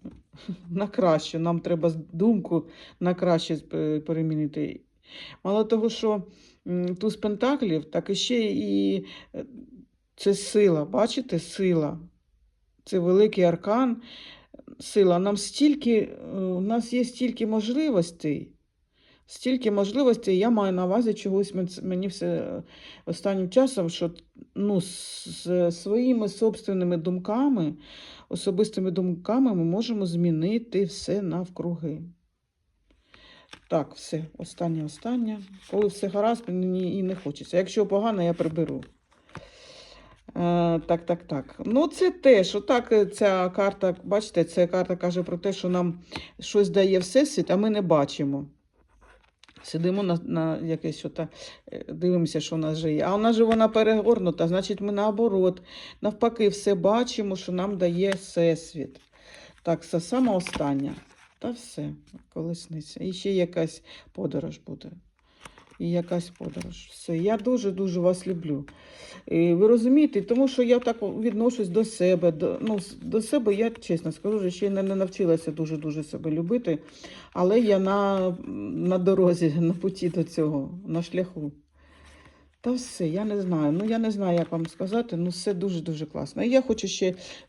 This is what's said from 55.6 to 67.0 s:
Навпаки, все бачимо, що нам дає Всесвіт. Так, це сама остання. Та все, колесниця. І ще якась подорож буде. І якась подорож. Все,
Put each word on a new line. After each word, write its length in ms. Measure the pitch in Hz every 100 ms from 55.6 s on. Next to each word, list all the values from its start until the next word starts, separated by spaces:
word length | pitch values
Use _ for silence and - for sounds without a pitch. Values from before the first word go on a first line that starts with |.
| - - - -
Навпаки, 480 | 208 214 233 233 208
все 260 | 202 208 190
бачимо, 600 | 185 226 247 - 202 190
що 160 | -
нам 260 | 180 196 196
дає 340 | 175 175 196
Всесвіт. 880 | 190 - 175 170 160 - 160 - - _ _ - - - -
Так, 220 | - 165 -
це 140 | 170
сама 340 | 170 247 247
остання. 640 | 190 175 - 147 139 139 - - _ _ _
Та 120 | 247
все, 420 | 233 - - 147 147 - - -
колесниця. 680 | - 165 170 - 160 151 -
І 100 | 185
ще 180 | 180 202
якась 520 | 190 175 175 160 - - - -
подорож 460 | - 165 143 160 156 -
буде. 240 | - - 170 _ _ _ _ - - _ -
І 120 | 170
якась 380 | 175 170 175 170
подорож. 580 | - - 180 175 175 -
Все, 260 | -